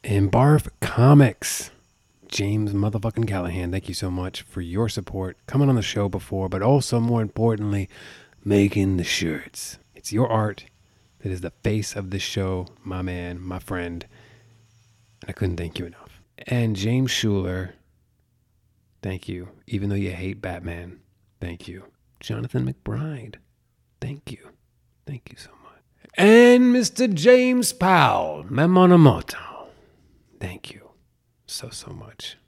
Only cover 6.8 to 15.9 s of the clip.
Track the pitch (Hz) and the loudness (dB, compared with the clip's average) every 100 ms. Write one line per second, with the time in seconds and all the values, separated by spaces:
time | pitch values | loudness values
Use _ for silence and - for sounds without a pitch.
6.8 | - 117 117 120 110 - 117 110 107 101 | 2 -2 0 -2 -2 -2 -2 0 -4 -4
7.8 | 92 - - - _ _ 101 101 101 104 | -6 -10 -20 -20 _ _ 0 2 2 2
8.8 | 95 92 85 - 85 76 - - - - | 0 0 -2 -4 -4 -6 -10 -16 -16 -18
9.8 | _ - - 104 120 110 107 101 - _ | _ -18 -6 -2 0 0 -2 -6 -18 _
10.8 | _ _ _ _ 98 92 87 _ - 110 | _ _ _ _ -8 -8 -10 _ -4 -4
11.8 | 104 - 95 95 - - 95 92 90 - | -4 -10 -8 -8 -6 -4 -4 -4 -8 -14
12.8 | 98 92 90 90 87 87 92 90 - 92 | -12 -8 -8 -8 -10 -12 -10 -12 -10 -8
13.8 | 87 85 - _ _ _ _ _ _ _ | -8 -10 -14 _ _ _ _ _ _ _
14.8 | _ _ _ _ - - 95 87 85 - | _ _ _ _ -18 -6 -6 -4 -10 -10
15.8 | 87 | -14